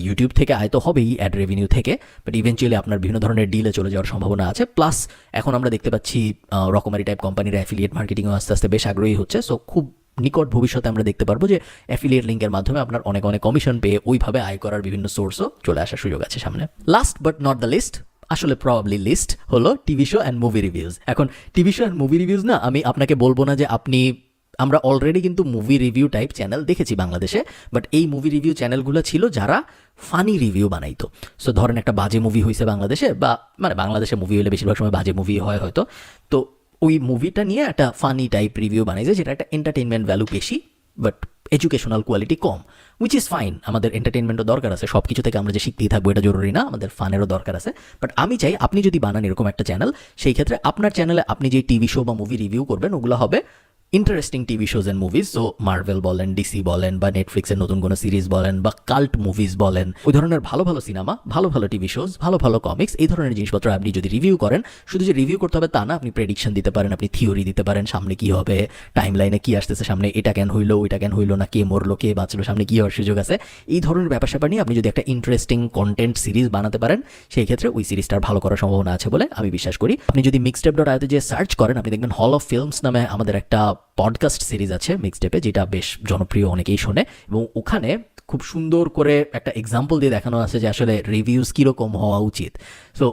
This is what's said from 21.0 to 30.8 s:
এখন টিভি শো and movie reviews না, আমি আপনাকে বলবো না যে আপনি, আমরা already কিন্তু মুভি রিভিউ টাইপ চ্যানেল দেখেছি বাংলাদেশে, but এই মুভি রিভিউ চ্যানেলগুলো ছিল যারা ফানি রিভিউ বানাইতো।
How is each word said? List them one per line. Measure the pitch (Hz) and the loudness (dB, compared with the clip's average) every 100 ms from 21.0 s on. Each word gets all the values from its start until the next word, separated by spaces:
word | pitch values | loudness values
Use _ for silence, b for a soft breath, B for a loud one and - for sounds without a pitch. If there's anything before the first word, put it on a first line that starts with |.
| - | -2
এখন | 123 139 B B | 0 0 B B
টিভি | - 180 196 | 2 2 2
শো | 226 | -2
and | 165 | 0
movie | 135 165 | 2 2
reviews | 180 196 220 | 2 0 2
না, | 226 123 | 0 0
আমি | 139 123 | 0 0
আপনাকে | 143 139 139 | 0 2 4
বলবো | 131 127 135 | 4 4 2
না | 139 | 2
যে | 143 117 | 0 -2
আপনি, | - 131 127 123 _ _ _ - | 0 2 2 -2 _ _ _ -4
আমরা | 135 151 131 | 0 2 2
already | 135 147 180 180 | 2 2 0 0
কিন্তু | 180 156 | -2 -2
মুভি | 117 110 139 127 | -2 2 2 4
রিভিউ | 120 143 107 | 2 2 0
টাইপ | 135 - | -4 -6
চ্যানেল | 95 131 151 | -4 -4 -2
দেখেছি | 180 - 104 | -2 0 -2
বাংলাদেশে, | 87 87 - 220 - B B | -2 -2 -2 -2 -4 B B
but | 120 - 151 | -4 0 2
এই | 165 | 2
মুভি | 139 151 147 | 0 0 0
রিভিউ | 160 151 | 0 0
চ্যানেলগুলো | 120 135 131 160 - | -2 -2 0 -2 0
ছিল | 170 226 131 | 2 2 0
যারা | 101 202 320 b b _ - | 0 0 -2 b b _ -4
ফানি | 170 208 190 | 0 2 2
রিভিউ | 113 95 101 | 2 2 0
বানাইতো। | 87 | -2